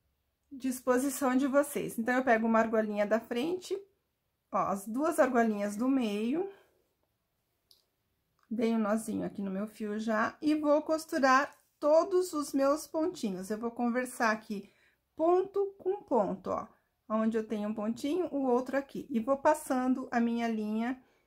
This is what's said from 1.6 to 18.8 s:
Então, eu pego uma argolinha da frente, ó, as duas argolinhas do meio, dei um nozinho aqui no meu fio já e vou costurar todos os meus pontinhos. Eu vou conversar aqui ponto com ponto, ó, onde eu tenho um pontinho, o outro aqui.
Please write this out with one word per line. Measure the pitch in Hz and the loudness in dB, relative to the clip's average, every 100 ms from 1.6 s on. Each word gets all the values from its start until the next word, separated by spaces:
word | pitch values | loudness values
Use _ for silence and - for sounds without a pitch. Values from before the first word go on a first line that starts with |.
| 285 202 160 - | 2 -2 -4 -4
Então, | 226 | -2
eu | 247 | 2
pego | 254 220 226 | 4 2 4
uma | 220 | 2
argolinha | 220 220 214 208 208 | 2 0 0 0 0
da | 220 | 0
frente, | - 240 311 370 - 392 - _ _ _ _ _ _ | -2 -4 -2 -4 -6 -8 -10 _ _ _ _ _ _
ó, | 202 170 | -2 0
as | 196 226 | -2 -4
duas | 233 311 320 | -2 0 2
argolinhas | 269 247 226 208 208 208 | 4 4 2 0 -4 -2
do | 254 | 0
meio, | 269 220 208 226 311 392 - _ _ _ _ _ _ _ _ _ _ _ _ _ _ _ _ _ _ - | 2 0 -2 -2 -2 -4 -8 _ _ _ _ _ _ _ _ _ _ _ _ _ _ _ _ _ _ -8
dei | 220 226 | -2 2
um | 226 | 2
nozinho | 208 220 220 196 180 | 2 0 -2 -4 -6
aqui | - | -6
no | 196 | -6
meu | 190 214 | -4 -6
fio | - 214 208 | -8 -6 -4
já | 220 214 226 - | -2 0 -2 -2
e | 302 302 | 0 2
vou | 294 294 | 2 2
costurar | 302 320 - 320 262 262 - - _ - | 2 -4 -2 2 4 4 2 -8 _ -2
todos | 294 311 381 359 370 | 4 4 4 2 0
os | 302 277 | -4 -2
meus | 277 269 302 - | 2 2 2 -2
pontinhos. | 320 320 - 214 180 190 | -2 -2 -2 -4 -4 -6
Eu | 214 | -6
vou | 233 | -6
conversar | 233 240 233 254 - 233 | -2 -2 -2 -4 -2 0
aqui | 214 - 202 - _ _ _ _ - | 0 -6 -10 -10 _ _ _ _ 0
ponto | 330 359 392 403 392 - | 4 4 2 -2 -4 -4
com | 370 403 | -4 -4
ponto, | - 247 180 196 - | 0 0 0 -2 -4
ó, | - - _ _ _ - | -6 -6 _ _ _ -6
onde | 220 220 220 | -2 0 0
eu | 220 | -2
tenho | 214 208 | -4 -4
um | |
pontinho, | 220 208 233 285 359 320 | -4 -6 -4 -2 -2 -2
o | 277 269 | -2 0
outro | 254 254 | 0 0
aqui. | 269 | -4